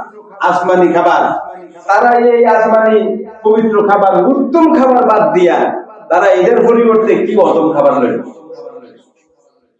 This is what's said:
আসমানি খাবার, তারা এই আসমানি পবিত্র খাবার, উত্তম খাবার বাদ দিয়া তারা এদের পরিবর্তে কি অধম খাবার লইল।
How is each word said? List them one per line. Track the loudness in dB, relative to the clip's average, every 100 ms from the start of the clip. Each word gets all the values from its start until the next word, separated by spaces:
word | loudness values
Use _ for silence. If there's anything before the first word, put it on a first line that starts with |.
| -10 -20 -20 -6 -4
আসমানি | -2 0 0 2 0
খাবার, | 0 0 -2 -4 -10 -16 -20 -14 -4
তারা | 0 2 2 2
এই | 2 2
আসমানি | 2 2 0 2 0 -2 -6 -12 -6
পবিত্র | -2 0 0 0 0
খাবার, | 2 2 2 0
উত্তম | 0 -2 0 2 2
খাবার | 2 2 0
বাদ | 0 0 0
দিয়া | 0 0 -2 -6 -12 -20 -4
তারা | 0 2 2
এদের | 2 2 2
পরিবর্তে | 2 2 2 2 0
কি | 0 0 0
অধম | 0 -2
খাবার | 0 0 0
লইল। | -2 -4 -10 -18 -20 -20 -20 -20 -20 -20 _ _ _ _ _ _ _ _